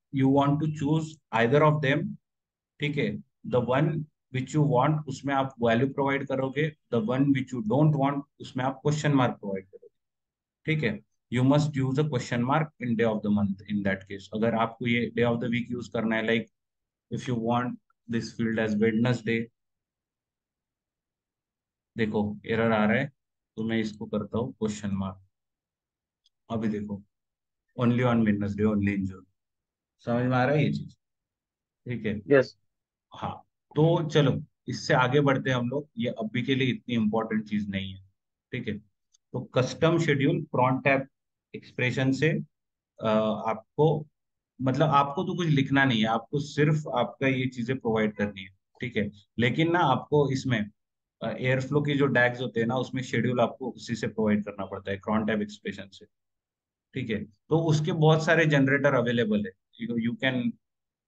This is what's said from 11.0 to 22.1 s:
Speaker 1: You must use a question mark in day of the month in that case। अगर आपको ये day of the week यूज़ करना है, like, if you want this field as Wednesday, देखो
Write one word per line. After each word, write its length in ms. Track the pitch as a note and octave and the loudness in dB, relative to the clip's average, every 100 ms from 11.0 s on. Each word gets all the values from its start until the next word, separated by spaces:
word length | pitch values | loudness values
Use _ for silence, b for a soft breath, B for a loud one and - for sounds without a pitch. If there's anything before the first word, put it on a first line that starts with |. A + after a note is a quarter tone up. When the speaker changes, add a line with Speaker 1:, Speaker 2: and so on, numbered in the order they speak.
| - _ - | -10 _ -6
Speaker 1:
You 100 | A#2+ C3 | 2 4
must 220 | C#3+ D3 | 4 2
use 300 | C3+ C3 C3 | -2 -2 0
a 60 | |
question 360 | D3+ B2 - A#2+ | 0 -2 -2 -2
mark 260 | A#2+ D3+ - | 0 0 -2
in 280 | - B2 | -6 -4
day 120 | A2+ A2+ | 0 0
of 100 | G#2+ | 0
the 160 | G#2 | 0
month 300 | G2+ G2+ G2 - | 0 0 -2 -6
in 100 | G#2 | -4
that 160 | G2 F#2+ | -2 -4
case। 300 | - G2 - | -6 -14 -10
अगर 200 | G#2+ A2+ | -2 0
आपको 320 | A2+ A#2 - A#2+ | 0 -2 -2 -2
ये 240 | A#2+ A2+ | 0 -2
day 140 | - A#2+ | 0 0
of 80 | A#2 | 0
the 100 | B2 | -2
week 240 | A#2+ A#2 | -4 -4
यूज़ 200 | A#2+ A2+ | -8 -6
करना 240 | A#2+ A2 A2 | -4 -2 0
है, 60 | |
like, 280 | A2 A#2 A2 _ _ _ _ _ - B2 | 0 0 -2 _ _ _ _ _ -10 -8
if 100 | - | -4
you 100 | A#2+ A2+ | -4 0
want 300 | A#2+ B2 - _ _ - | -2 -2 -8 _ _ -8
this 200 | A#2 A2 - | -6 -6 -4
field 180 | A#2 A2 A2 | -2 0 0
as 100 | G#2 | 0
Wednesday, 600 | A2+ A2 B2 A#2 A2 A2+ A#2 _ _ _ _ _ _ _ _ _ _ _ _ _ _ _ _ _ _ _ _ _ _ _ _ - | 0 2 2 0 -2 -4 -4 _ _ _ _ _ _ _ _ _ _ _ _ _ _ _ _ _ _ _ _ _ _ _ _ -6
देखो 440 | G#2+ | -4